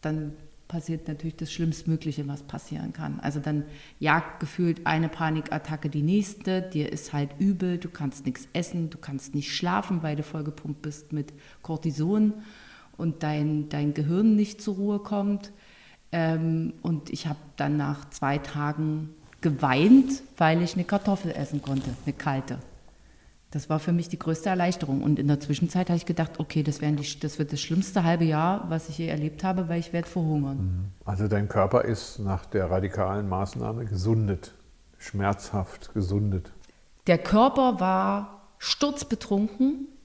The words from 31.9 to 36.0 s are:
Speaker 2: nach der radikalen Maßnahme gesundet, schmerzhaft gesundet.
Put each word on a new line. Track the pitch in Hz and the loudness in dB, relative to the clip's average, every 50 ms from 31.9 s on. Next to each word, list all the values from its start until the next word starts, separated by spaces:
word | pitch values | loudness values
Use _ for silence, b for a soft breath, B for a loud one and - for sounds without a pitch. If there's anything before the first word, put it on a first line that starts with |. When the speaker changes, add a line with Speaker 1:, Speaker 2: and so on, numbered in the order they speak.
| 113 101 - - - - | -2 -2 -4 -10 -10 -6
Speaker 2:
nach | 104 98 98 90 - | -4 -2 -2 -2 -4
der | - - 107 95 85 | -2 -2 0 0 2
radikalen | 90 95 95 98 92 - 98 92 95 101 104 98 | 2 0 0 0 0 0 0 0 0 -2 -2 -2
Maßnahme | 92 92 98 101 - 120 117 110 110 117 123 | -2 -2 -2 -2 -4 -6 -4 -4 -4 -4 -4
gesundet, | 107 104 92 90 107 113 110 110 101 98 82 - - - - - - - - - _ - - | -4 -2 -2 2 2 2 4 4 2 0 -2 -4 -12 -18 -20 -20 -20 -20 -20 -20 _ -20 -18
schmerzhaft | - - - 101 98 98 101 - - - - 104 92 - - - - - - | -18 -8 -4 0 2 2 2 0 -4 -4 -2 -2 -2 -2 -6 -16 -16 -6 -2
gesundet. | 110 | -2